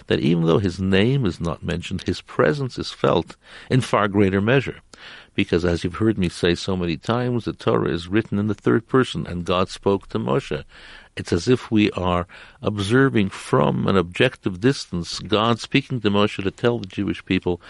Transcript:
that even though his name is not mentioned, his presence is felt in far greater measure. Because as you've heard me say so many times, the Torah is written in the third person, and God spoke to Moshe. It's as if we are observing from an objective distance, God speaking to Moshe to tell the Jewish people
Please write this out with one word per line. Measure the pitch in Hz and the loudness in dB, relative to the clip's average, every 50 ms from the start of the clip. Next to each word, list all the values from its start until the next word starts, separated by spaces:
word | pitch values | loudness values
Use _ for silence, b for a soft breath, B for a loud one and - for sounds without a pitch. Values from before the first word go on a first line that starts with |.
| B B | B B
that | 98 - | 0 2
even | - 147 - - - | 2 2 2 4 4
though | 160 80 - | 4 4 4
his | 98 90 82 92 | 2 0 -2 -2
name | 92 95 95 95 104 123 139 139 120 | 0 2 4 4 4 4 2 2 0
is | 90 76 - | 0 -2 -2
not | 80 82 73 - - | -4 -4 -4 -4 -6
mentioned, | 76 80 87 - - 95 90 | -6 -6 -6 -6 -6 -8 -6
his | - - 87 - | -4 -4 -6 -6
presence | - - - - 123 156 151 143 135 123 - - | -6 -14 -8 -4 -2 -2 0 -2 -4 -8 -6 -8
is | - - | -10 -10
felt | - - - 135 - 87 - - - _ B B B B B B | -8 -2 0 0 0 0 -2 -4 -10 _ B B B B B B
in | - 127 | 0 0
far | - - - 104 104 | 0 2 0 0 0
greater | 104 95 101 101 95 95 98 | 2 2 2 2 4 2 2
measure. | 101 113 131 143 107 - - - _ _ B B B B B B B B B | 2 2 2 2 0 -2 -8 -14 _ _ B B B B B B B B B
Because | - 98 - 92 85 87 | -4 -2 0 0 0 2
as | 90 87 80 | 2 0 0
you've | - 90 87 | -2 -4 -4
heard | - 110 113 104 95 | 0 0 0 0 0
me | 92 85 | -2 -2
say | - - - 87 87 | -2 0 0 0 0
so | - - - 95 | 0 -2 -4 -4
many | 92 87 85 80 71 | -4 -2 -4 -4 -4
times, | - - 113 123 123 123 123 117 - | -4 -2 -2 -2 -2 -2 -2 -4 -4
the | 87 - | -6 -8
Torah | - - 113 117 113 101 - | -4 -2 0 0 2 0 0
is | - 85 85 | -2 -4 -4
written | 87 98 113 - - 101 101 | 0 0 0 0 0 -2 -2
in | 104 107 | 0 -2
the | 98 | -2
third | - - 123 120 117 - | -2 2 2 2 2 2
person, | - - 131 123 - - 82 - | 2 2 2 2 2 -2 -8 -6
and | - 87 87 85 | -6 -6 -6 -2
God | 90 90 90 95 - | 0 0 0 0 -2
spoke | - - - 98 98 98 - - | -4 -2 0 0 0 0 -2 -4
to | - 110 | -6 -4
Moshe. | 117 123 135 139 - - - - - - B B B B B B B B B | -2 -2 -2 -2 -2 -4 -8 -8 -8 -12 B B B B B B B B B
It's | - - - | -10 -4 -2
as | 104 85 - - | -2 0 2 2
if | - - - - | 2 2 2 0
we | 113 107 104 - | 2 2 2 2
are | - 92 90 90 87 87 87 - B B B B B B | 0 0 0 0 0 0 -2 -4 B B B B B B
observing | B 95 107 101 98 98 120 131 135 135 - 110 98 98 | B -4 -2 -2 0 2 4 4 4 4 4 2 0 0
from | - - - - - 135 143 - - - 107 104 | -2 -8 -6 0 2 2 2 2 0 0 0 2
an | 98 | 2
objective | 95 85 87 90 - 127 131 - - - 110 92 90 | 2 2 0 0 2 2 2 0 -2 -6 -6 -4 0
distance, | 107 131 143 - - - 92 87 82 - - - | 2 2 2 0 -4 -8 -6 -6 -6 -6 -8 -8
God | - 90 104 101 110 117 117 - | -4 0 0 2 4 2 2 0
speaking | - - - 139 - - 135 120 | -2 -2 -2 -2 -2 -2 -4 -2
to | 107 104 | 0 2
Moshe | 101 101 104 104 - - | 2 2 2 2 0 -2
to | 98 95 | -4 -4
tell | - - - 120 120 113 | -2 0 0 0 0 0
the | 104 | -4
Jewish | 95 - 101 101 95 90 - - | -8 -6 -4 -2 -2 -4 -4 -2
people | - 95 92 - 90 87 - B | -2 -2 0 0 -2 -4 -4 B